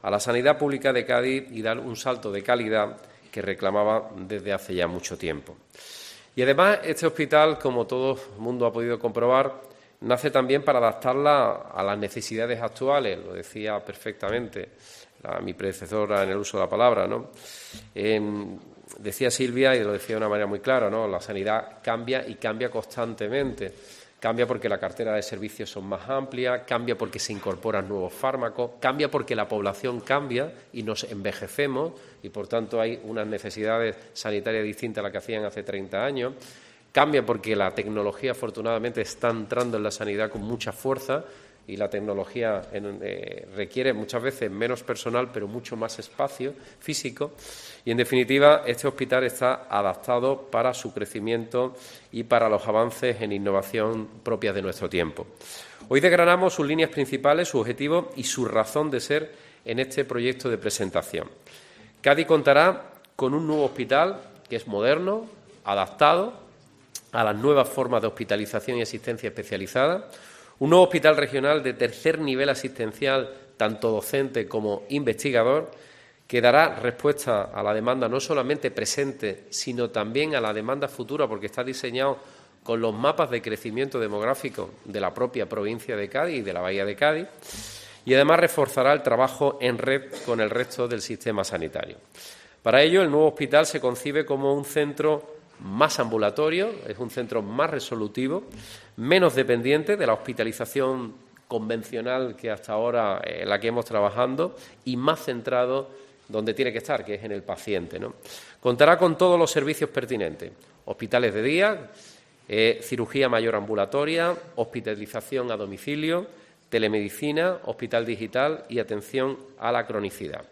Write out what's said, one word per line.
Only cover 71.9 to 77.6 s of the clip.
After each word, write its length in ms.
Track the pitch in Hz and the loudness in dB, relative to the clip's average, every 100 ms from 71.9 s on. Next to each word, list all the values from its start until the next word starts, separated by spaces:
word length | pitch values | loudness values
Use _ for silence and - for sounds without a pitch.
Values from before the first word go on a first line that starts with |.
| - 160 160 | 0 0 0
nivel 300 | 147 131 139 | 0 0 2
asistencial, 800 | 127 127 - 113 - 139 135 131 - - - | 0 -4 -6 -6 -2 0 0 -2 -10 -20 -2
tanto 340 | 107 110 117 | -2 2 0
docente 560 | 107 - 139 135 131 104 | 0 0 0 0 -2 -2
como 360 | 110 107 101 - | -2 -2 -2 -2
investigador, 840 | 143 135 107 - 120 113 147 165 - - - - _ _ | -2 0 0 2 4 4 2 0 -14 -20 -20 -20 _ _
que 140 | 123 | 4
dará 400 | 120 135 160 - | 8 8 6 4
respuesta 720 | 123 117 147 143 - 107 98 | -2 0 2 2 2 0 0
a 80 | 101 | -2